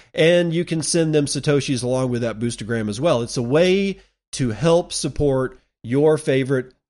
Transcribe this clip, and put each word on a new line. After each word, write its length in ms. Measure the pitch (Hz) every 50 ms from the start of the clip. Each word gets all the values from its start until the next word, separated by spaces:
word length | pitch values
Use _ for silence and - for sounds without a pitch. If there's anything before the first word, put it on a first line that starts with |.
| - _ -
and 400 | - 156 165 175 175 175 170 160
you 100 | 170 170
can 180 | - 165 160
send 300 | 190 - - 170 160 160
them 140 | 151 151 143
Satoshis 560 | 135 - 143 - 151 147 143 131 - 139 117
along 280 | 120 123 127 131 131 127
with 120 | 123 117
that 160 | 120 113 107 107
boostergram 500 | 117 120 113 - 110 101 117 113 110 104
as 120 | 101 107
well. 220 | 143 170 147 117
It's 140 | 120 117 -
a 60 | 135
way 560 | 120 117 135 156 175 185 185 196 196 196 185 - - _ _ _ _ _ -
to 160 | - 135 120
help 420 | 107 104 143 165 165 170 - -
support 680 | - - - 151 - - 147 143 135 131 127 123 - - _ _ _ _
your 340 | - 110 123 139 147 156 156
favorite 580 | 143 - 160 135 135 135 131 139 127 127 - - _ _